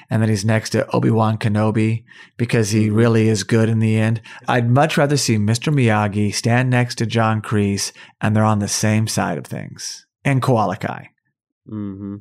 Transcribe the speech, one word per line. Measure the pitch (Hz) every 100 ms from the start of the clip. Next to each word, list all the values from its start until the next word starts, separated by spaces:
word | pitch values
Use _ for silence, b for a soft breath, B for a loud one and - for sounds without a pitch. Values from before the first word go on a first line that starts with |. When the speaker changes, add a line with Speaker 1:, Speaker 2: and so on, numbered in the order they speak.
| B
Speaker 1:
and | 110
then | 110
he's | 107
next | 107 110 -
to | 113 -
Obi-Wan | 120 117 113 110 110
Kenobi | 113 104 110 110 110 113 B B B -
because | 120 120 104
he | 110 107
Speaker 2:
Mm-hmm. | 107
Speaker 1:
really | 117 113 110
is | 107
good | - 113 113
in | 113
the | 110 110
end. | 110 113 B B -
I'd | 123 117
much | 123 160 165
rather | 147 147
see | - 110
Mister | 104 117 156
Miyagi | 147 120 107 104 101 104
stand | 95 117 120 127
next | 123 123 -
to | 113
John | 113 110 110
Kreese | 104 107 101 98 - B B _
and | 110 107
they're |
on | 107 107
the | 101
same | - 110 107 110
side | - 95 78
of | -
things. | 65 50 - - - _ _
And | 143 135
Koala | 123 117 98 92
Kai. | 110 - - _ _ _ _ _ -
Speaker 2:
Mm-hmm. | 107 101 98 101 101